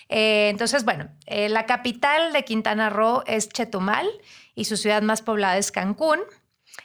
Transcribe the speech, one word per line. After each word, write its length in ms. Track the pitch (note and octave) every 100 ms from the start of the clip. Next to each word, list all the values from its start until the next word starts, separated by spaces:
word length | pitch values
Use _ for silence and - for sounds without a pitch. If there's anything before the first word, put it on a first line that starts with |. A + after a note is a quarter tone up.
| -
Eh, 400 | A3 A3 G#3+ G#3
entonces, 340 | G3+ A#3 C#4+
bueno, 260 | A3 E3 D3 - -
eh, 240 | G#3+ G#3
la 160 | A3 A3+
capital 680 | A#3+ B3 A#3+ C#4 D#4 E4
de 100 | D4
Quintana 460 | C4+ A3 G#3+ G#3+ G#3+
Roo 340 | G3+ A3 B3 -
es 220 | A3 G#3+
Chetumal 580 | - A3+ G3 F#3+ A#3 F#4 A#4 - - - -
y 100 | G#3+
su 120 | G#3
ciudad 240 | G#3 G#3+
más 180 | G#3+ A3
poblada 360 | A3 G#3+ G3 F#3+
es 140 | G#3
Cancún. 480 | - F#3+ G#3 D#4 D#4 A4 - _ _ _ -